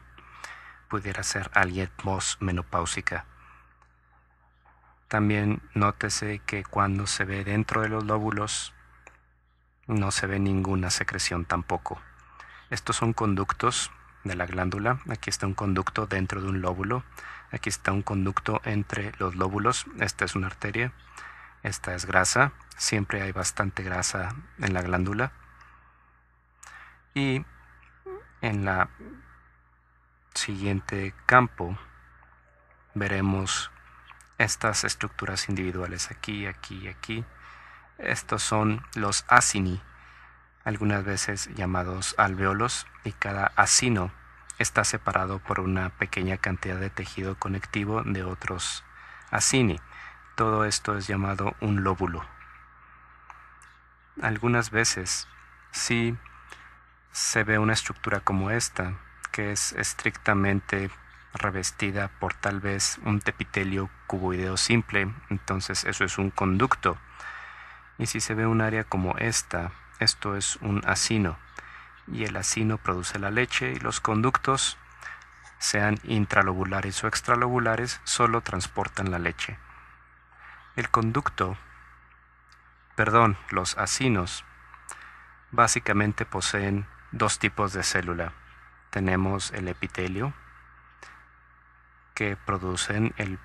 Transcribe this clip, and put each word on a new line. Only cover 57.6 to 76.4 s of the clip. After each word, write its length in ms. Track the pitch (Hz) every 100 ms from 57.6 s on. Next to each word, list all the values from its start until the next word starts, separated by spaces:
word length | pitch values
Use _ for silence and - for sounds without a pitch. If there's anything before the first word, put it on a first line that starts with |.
| 107
estructura 480 | 110 - - - 101
como 280 | - 95 98
esta, 460 | 117 - - 92 95 - - -
que 200 | - 104
es 220 | 104 -
estrictamente 1160 | - 107 - 110 - - 101 98 101 - 98 98 - - - -
revestida 760 | - 104 95 90 - 98 101 98 -
por 140 | 92
tal 280 | - 101 98
vez 360 | 98 98 - -
un 180 | 107 104 -
epitelio 640 | - - 101 98 98 95 - -
cuboideo 480 | 95 92 90 92 92
simple, 580 | - 117 - 101 98 117 -
entonces 540 | 101 - 95 - 95
eso 220 | 92 - 92
es 120 | -
un 140 | 98
conducto. 640 | - 95 95 127 - 95 87 - - - - - - - - - -
Y 80 | 117
si 160 | 110
se 140 | - 110
ve 120 | 113
un 140 | 113
área 240 | 110 110 110
como 320 | 95 90 -
esta, 540 | 113 110 - 87 87 - - -
esto 380 | 107 - 104 98
es 180 | - -
un 240 | 110 101 -
acino, 500 | 98 - 113 92 80 - - - - - - -
y 160 | 120
el 140 | 110 98
acino 400 | 98 113 110 107
produce 400 | - 90 90 101
la 140 | 98
leche 400 | 110 123 - 127
y 80 | 131
los 200 | 117 -
conductos, 800 | - 107 123 - - 135 - - - - - - - - - -
sean 400 | - 104 104 107
intralobulares 1000 | - 113 101 101